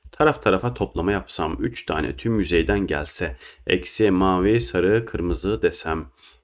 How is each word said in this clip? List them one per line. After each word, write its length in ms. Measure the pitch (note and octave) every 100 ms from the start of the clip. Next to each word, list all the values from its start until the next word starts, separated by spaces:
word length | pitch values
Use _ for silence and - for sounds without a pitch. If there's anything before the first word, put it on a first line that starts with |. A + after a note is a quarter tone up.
| -
Taraf 320 | - D3+ C#3+
tarafa 300 | A2+ F#2+ A#2+
toplama 380 | B2 G2 - E2+
yapsam, 460 | G2+ - - D#2+ -
üç 260 | C3 - -
tane 320 | D2+ D2 -
tüm 220 | A2+ A2+
yüzeyden 480 | F2 E2+ D#2+ G2+ F#2+
gelse, 500 | D2 D2+ - E2 - - - -
eksi 440 | F2+ - - G#2+
mavi, 500 | F#2 F#2+ F#2 F#2+ A2+
sarı, 440 | A#2+ F#2 F2 A2 A#2+
kırmızı 560 | - E2+ E2+ F#2+ G#2+
desem, 500 | E2+ - E2 D#2+ D2 _ - -